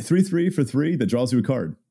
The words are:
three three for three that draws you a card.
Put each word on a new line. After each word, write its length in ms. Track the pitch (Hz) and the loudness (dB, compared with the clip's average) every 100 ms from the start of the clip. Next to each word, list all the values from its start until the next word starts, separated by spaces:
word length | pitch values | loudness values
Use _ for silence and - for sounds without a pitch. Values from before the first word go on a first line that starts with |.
three 220 | 110 180 | 0 2
three 260 | 185 170 175 | 2 0 0
for 160 | 180 | 0
three 320 | 127 131 151 170 | 0 0 0 0
that 100 | 110 | 0
draws 280 | 120 123 | 0 0
you 40 | 127 | 0
a 20 | |
card. 340 | - 131 82 73 _ | 0 -2 -4 -10 _